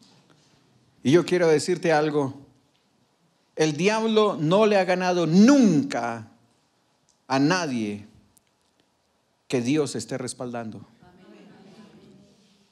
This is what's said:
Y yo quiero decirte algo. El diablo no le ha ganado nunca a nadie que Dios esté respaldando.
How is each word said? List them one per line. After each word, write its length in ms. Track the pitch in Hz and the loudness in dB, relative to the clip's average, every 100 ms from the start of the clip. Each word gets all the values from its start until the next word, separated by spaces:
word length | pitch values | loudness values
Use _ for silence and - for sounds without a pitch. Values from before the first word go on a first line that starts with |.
| _ _ _ _ _ _ _ _ _ _ | _ _ _ _ _ _ _ _ _ _
Y 80 | 123 | 2
yo 140 | 170 - | 2 2
quiero 220 | 180 160 | 0 2
decirte 440 | 151 180 165 165 | 2 0 -4 0
algo. 440 | 151 156 147 131 - - _ _ _ _ _ _ _ _ _ _ - | 0 0 -2 -4 -8 -20 _ _ _ _ _ _ _ _ _ _ -2
El 180 | 156 143 | -2 0
diablo 640 | 196 220 220 214 208 131 | 0 0 0 2 0 0
no 260 | 151 196 214 | 0 2 4
le 120 | 202 | 2
ha 80 | 185 | 0
ganado 420 | 180 180 175 160 | -2 -2 -2 2
nunca 1040 | 185 233 285 208 151 - 123 117 113 110 _ _ _ _ _ _ _ _ _ - | 6 6 6 4 2 -2 -6 -8 -10 -14 _ _ _ _ _ _ _ _ _ -4
a 120 | 135 | 0
nadie 680 | 147 185 160 120 104 104 - _ _ _ _ _ _ _ _ _ _ _ _ _ - | 0 0 -4 -6 -6 -8 -14 _ _ _ _ _ _ _ _ _ _ _ _ _ -6
que 100 | 127 | -4
Dios 360 | 117 151 139 123 | -2 -2 -2 -6
esté 220 | - 131 | -10 -10
respaldando. 680 | 123 - 123 117 113 98 - _ - _ - - - - - - - - - - _ _ _ _ _ | -10 -12 -12 -12 -12 -16 -20 _ -20 _ -20 -20 -20 -20 -20 -20 -20 -20 -20 -20 _ _ _ _ _